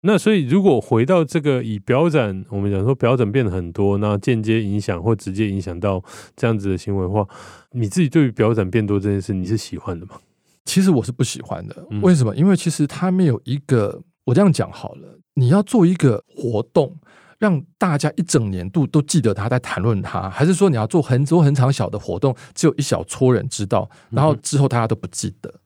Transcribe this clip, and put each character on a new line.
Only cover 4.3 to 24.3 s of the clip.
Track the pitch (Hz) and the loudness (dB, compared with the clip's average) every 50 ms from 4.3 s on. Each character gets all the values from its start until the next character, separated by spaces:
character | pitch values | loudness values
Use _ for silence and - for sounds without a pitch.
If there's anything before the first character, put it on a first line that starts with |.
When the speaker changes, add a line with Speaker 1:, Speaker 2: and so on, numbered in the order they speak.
| 123 110 107 | -2 0 0
Speaker 1:
接 | 110 110 113 | 0 0 0
影 | 110 98 101 104 | 0 -2 -4 -4
响 | 98 - 95 85 | -2 -4 -6 -2
或 | 82 113 113 | 0 -2 -2
直 | 98 - 98 95 | -2 -4 -8 -4
接 | 101 110 101 | -2 -2 -2
影 | 98 98 | -2 -4
响 | 90 92 87 85 | -6 -6 -8 -4
到 | 92 101 95 92 - - - - - - _ | -2 -2 -2 -2 -6 -10 -20 -20 -20 -20 _
这 | - - | -2 -2
样 | 117 113 | 0 0
子 | 104 98 98 | 0 -2 -4
的 | 92 | -4
行 | 87 - 104 98 | -4 -4 -4 -4
为 | 98 92 | -2 -2
的 | 90 | -2
话， | 101 107 101 - - - - - - - _ _ | 0 -2 -2 -2 -8 -20 -20 -20 -20 -20 _ _
你 | - 123 113 | -6 -4 -4
自 | 98 - 180 | -2 0 0
己 | 170 | -2
对 | 131 - 165 147 | 2 2 2 2
于 | 123 | 2
表 | 110 - 113 107 117 | 2 0 2 2 2
展 | 110 98 92 | 0 -2 0
变 | 90 113 107 | 0 -2 0
多 | 98 104 98 | 0 -2 0
这 | 95 104 | 0 0
件 | 101 98 | -2 -2
事， | 90 - 101 | -2 -4 -4
你 | 95 92 | -4 -2
是 | 87 110 | -4 -4
喜 | 110 - - - | -4 -4 -8 -12
欢 | 80 - 98 90 82 | -10 -8 -10 -10 -10
的 | 87 | -12
吗？ | 90 - - _ _ _ _ _ _ _ _ _ | -18 -20 -20 _ _ _ _ _ _ _ _ _
Speaker 2:
其 | - - 185 | -2 0 2
实 | 190 190 | 4 4
我 | 165 120 107 | 4 2 0
是 | - | -2
不 | 120 - 127 | -4 -4 -4
喜 | - - 131 | -4 -4 -12
欢 | 120 - - 85 90 | -10 -10 -10 -10 -10
的。 | 101 - - - - | -14 -16 -18 -14 -8
Speaker 1:
嗯。 | 107 104 | -6 0
Speaker 2:
为 | - 180 180 | 4 4 4
什 | 147 123 | 4 2
么？ | 107 - | 0 0
因 | - 160 | 2 2
为 | 196 190 | 2 2
其 | 175 - 170 | 2 0 -4
实 | 147 - 147 | -2 -2 -4
它 | 139 - - 175 185 | -4 -2 -4 -2 -2
没 | 185 185 185 | 2 2 2
有 | 151 117 - _ | 2 2 -2 _
一 | - 131 143 _ | -6 -8 -8 _
个， | - 135 117 101 101 - - - _ _ _ _ | 0 2 2 2 0 -4 -10 -18 _ _ _ _
我 | - 120 | 0 2
这 | 180 | 4
样 | 208 190 | 4 4
讲 | 139 - 95 87 | 2 2 -2 -6
好 | - - - - - | -8 -12 -14 -14 -14
了， | - - - - _ _ _ _ | -16 -20 -20 -20 _ _ _ _
你 | 147 127 | 0 4
要 | 120 165 202 202 | 4 4 4 2
做 | - - 233 175 | 2 4 4 4
一 | 175 185 | 4 4
个 | - - 131 107 - _ | 2 2 2 2 0 _
活 | _ _ - - 117 117 104 - _ | _ _ -6 -4 -2 -2 -2 -4 _
动， | _ 175 - - 185 156 _ _ _ _ _ _ _ _ | _ 0 0 0 -6 -18 _ _ _ _ _ _ _ _
让 | 214 208 175 139 - _ _ _ | 0 0 0 0 -2 _ _ _
大 | - 180 147 | -2 0 0
家 | 139 - 151 - | 0 -2 -2 -2
一 | - | -4
整 | 170 - - 143 113 101 | -4 0 0 0 0 0
年 | 95 90 87 98 | -4 -6 -6 -4
度 | - 170 139 | -2 -2 -2
都 | - - 151 | 2 0 0
记 | 143 - - 160 | 0 2 -2 0
得 | 107 110 98 | 0 0 -2
他， | - 95 117 | -2 -2 -2
在 | 127 123 | -2 -2
谈 | - - - - | -2 -4 -6 -2
论 | 92 117 110 95 95 | -2 0 -2 -2 -4
他， | - - 92 95 95 | -6 -8 -8 -8 -8
还 | 92 - 143 | -2 0 0
是 | 170 190 | 2 2
说 | 165 202 190 | 2 2 2
你 | 143 | 2
要 | 113 107 | 0 -2
做 | 107 - 170 | 0 0 -2
很 | 143 - 127 123 147 | 0 2 0 0 2
多 | 139 160 175 | 2 4 4
很 | 156 143 147 | 4 4 4
长 | 131 123 135 139 | 2 2 2 2
小 | - 107 - | 0 -2 -4
的 | - | -6
活 | 104 - - 85 90 | -8 -6 -6 -4 -2
动， | - 135 123 - - - _ | -2 -2 -2 -4 -12 -18 _
只 | - - | 0 0
有 | 156 - | 2 2
一 | - | 0
小 | 139 - 113 85 87 | -2 -2 -2 -4 -4
撮 | - - - 131 127 127 | -10 -4 0 2 2 2
人 | 101 - 139 | 2 -2 -6
知 | - - 104 | -6 -8 -4
道， | 95 - 98 - - - - _ _ | -2 -2 -2 -2 -6 -14 -20 _ _
然 | 117 123 143 | -2 0 2
后 | 156 | 2